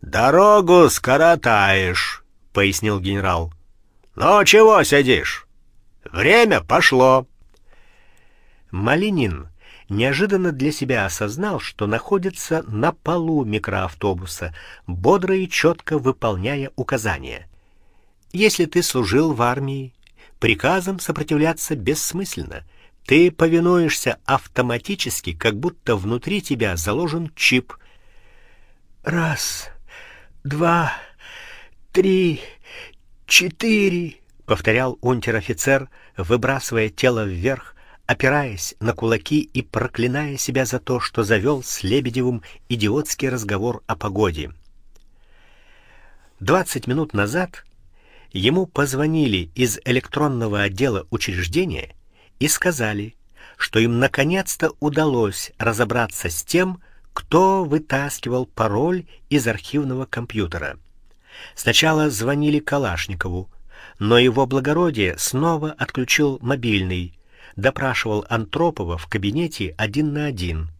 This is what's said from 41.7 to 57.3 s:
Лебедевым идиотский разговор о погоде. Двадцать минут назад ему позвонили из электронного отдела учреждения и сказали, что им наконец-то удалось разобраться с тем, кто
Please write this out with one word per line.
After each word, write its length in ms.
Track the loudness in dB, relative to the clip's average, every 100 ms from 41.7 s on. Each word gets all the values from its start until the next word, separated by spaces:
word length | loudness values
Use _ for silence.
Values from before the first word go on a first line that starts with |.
| -6
Лебедевым 580 | 0 0 0 -2 -2 -2 -8 -20 -8
идиотский 600 | -2 0 0 -2 -4 -4
разговор 540 | -4 -4 -4 -4 -6 -8
о 100 | -6
погоде. 560 | -4 0 0 0 -10 -14 -20 -20 -20 -20 -20 _ _ -20 -20 -20 _ -20 _ -20 -20 -20 _ _
Двадцать 480 | 0 0 0 -6 -4
минут 260 | -4 -2
назад 520 | 0 0 -2 -4 -8 -20 _ -20 _ _ -20 -12
ему 340 | -2 0 2 -2
позвонили 840 | -2 -2 0 0 2 2 0 -4
из 260 | -2 -2 -2 -2
электронного 800 | -2 -2 -4 -2 -2 -4 -2
отдела 420 | -4 -2 -2 -2 -4
учреждения 840 | -6 -4 -4 -4 -2 -4 -6 -10 -18 _ _ _ _
и 80 | -2
сказали, 680 | 0 0 -2 -4 -4 -8 _ _ -20 -20 -8
что 200 | -2 2
им 220 | 2 2
наконец-то 720 | 0 2 0 0 -4 -2 -4 -2
удалось 720 | -4 0 0 2 0 -2 -12 -4
разобраться 720 | -4 0 -2 0 -4 -4 -8
с 120 | -6
тем, 380 | -2 0 0 -2 -14 -20 -14
кто 500 | -14 0